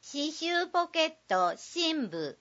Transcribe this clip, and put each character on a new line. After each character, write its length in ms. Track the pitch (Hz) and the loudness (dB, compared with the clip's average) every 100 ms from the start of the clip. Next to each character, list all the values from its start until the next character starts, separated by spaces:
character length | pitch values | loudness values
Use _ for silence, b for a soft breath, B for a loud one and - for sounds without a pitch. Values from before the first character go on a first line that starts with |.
歯 280 | - 285 294 | -8 -4 -4
周 340 | 302 330 349 359 | -2 0 0 2
ポ 220 | 349 349 | 0 0
ケ 180 | 330 320 | 2 0
ッ 60 | 320 _ | -2 _
ト 280 | 185 180 - | 4 4 0
深 520 | - 349 330 320 226 | -6 -2 0 0 -2
部 280 | 165 147 - | -4 -6 -8